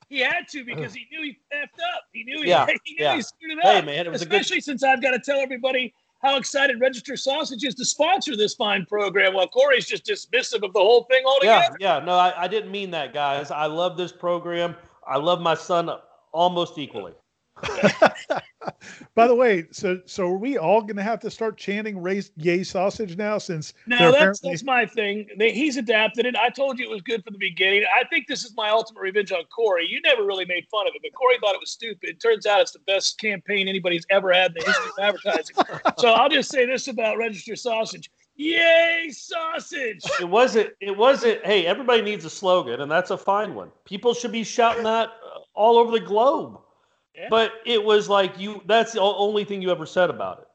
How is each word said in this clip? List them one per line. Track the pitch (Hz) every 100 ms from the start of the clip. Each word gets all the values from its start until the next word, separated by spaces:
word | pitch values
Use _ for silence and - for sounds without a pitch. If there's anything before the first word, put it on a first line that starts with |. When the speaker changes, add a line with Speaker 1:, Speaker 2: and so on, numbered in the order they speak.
| _
Speaker 1:
He | 277
had | 254 349 -
to | 285
because | 240 160 156
he | 240 226
knew | 311
he | 294 220 _
effed | 294 277 - 339 339
up. | -
He | -
knew | 233 294
he, | 294
Speaker 2:
Yeah, | 165 131
Speaker 1:
<laughs> | - -
he |
knew | 320
Speaker 2:
yeah. | 302 269
Speaker 1:
he |
screwed | - - 320 311
it |
Speaker 2:
Hey, | 370 415
Speaker 1:
up. | 294
Speaker 2:
man, | 143 -
it |
was | -
a | 339
good | 403
Speaker 1:
Especially | - 359
since | 285 262
I've | 269 262
gotta | 262 254
tell | - 277
everybody | 269 254 262 262 240 - _ _
how | 269 277
excited | - 285 277 240
Register | 262 247 - 247
Sausage | 262 285 311 247 277
is | 226
to |
sponsor | - - 311 392 - 220
this | 214
fine | - 208 196 175
program, | 208 196 185 190
while | 190 180
Corey's | 247 285 254 175
just | 196 -
dismissive | 202 - 240 - 226
of | 202
the | 196
whole | 190 240 233
thing | 262 262
altogether. | 269 220 208 170 160
Speaker 2:
Yeah, | 190 156
yeah. | 160
No, |
I, | 180 180 175
I | 180
didn't | 214 190
mean | 196 196
that, | 165 131
guys. | 139 143 139 151
I | 151 156
love | 156 180 170
this | 175
program. | - 175 175 170 170 170 - - _ -
I | 135
love | 156 175
my | 170 160
son | - 175 165 - - _ _
almost | 160 175 175 165 -
equally. | 135 113 90 82 _ _ _ -
Speaker 3:
<laughs> | - - 208 - 320 - - 254 - _ - - - - - -
By | 233
the | 240
way, | 247 190 165
so, | - 202 185 180
so | - 180
are | 185
we | 247 254
all | 160 214
gonna | 208 202
have | 202 226
to | 220
start | - 226 -
chanting | - 202 220 196
"Raise | 175 196 - -
Yay | 165 175
Sausage" | 185 190 196 - 208 170
now? | 208 208
Since | - 160 147 - -
Speaker 1:
No, | 247
Speaker 3:
they're | 175
Speaker 1:
that's, | 277
Speaker 3:
apparently | 311 202 269
Speaker 1:
that's | 269
my | 269 247 220
thing. | 233 202 208 202 190
They, | 226
he's | 202 311 262
adapted | 226 220 214 240 247
it. | 233
I | 240
told | - 277 254
you | 233
it |
was | 214
good | 165 226
from | 180
the | 196
beginning. | 190 165 190 202 208
I | 208 254
think | 330 -
this | 254 233
is | 214
my | 214
ultimate | 220 220 220
revenge | 190 202 196
on | 185 165
Corey. | - 226 180 170
You | 247
never | 330 254 202
really | 190 180
made | 175 -
fun | 214 185
of | -
it, |
but | 156 -
Corey | 254 247
thought | 214
it | 185
was | -
stupid. | - 226 202 175 170
Turns | 233 214 214
out | 202
it's | 175
the | -
best | - 196 - -
campaign | 214 196 - 202 190
anybody's | 190 180 170 170
ever | 196 190
had | 180 185
in | 165
the | -
history | - 453 403
of |
advertising. | 285 - 403 320 - -
Speaker 3:
<laughs> | - 160 311 -
Speaker 1:
So | 240
I'll | 226 269
just | 302 -
say | 277 240
this | 262 -
about | 233 220 208
Register | 233 196 226 202
Sausage. | 247 226 220 175 - _ _ -
Yay, | 302 330 339 330 330 339 330
sausage! | 233 - 349 320 320 - 330 247 208 - 587
Speaker 2:
It | 175
wasn't, | 208 254 214 190 -
it | 196 202
wasn't, | 240 269 233 208 175
hey, | 208 170
everybody | 214 247 233
needs | 208 202
a | 160
slogan, | - 185 180 131 120
and | 143
that's | 160 180
a | 185
fine | - 202 208
one. | 117 85 _
People | _ 196 247
should | 233 233
be | 226 220
shouting | - 233 233
that, | 220 226 220
uh, | - - - - -
all | 220 233
over | 233
the | 226
globe. | 180 208 254 330 139 101 _ _ _ _ _ -
Speaker 1:
Yeah. | 180
Speaker 2:
But | 226 220 - 240
it | 233
was | 208 214 180
like, | 202 185 190
you, | 196 202 175
that's | 226 220
the | 220
o-, | 196 190
only | 202 214
thing | 202 202
you | 185
ever | 170 156
said | 180 175
about | 107 95 87
it. | -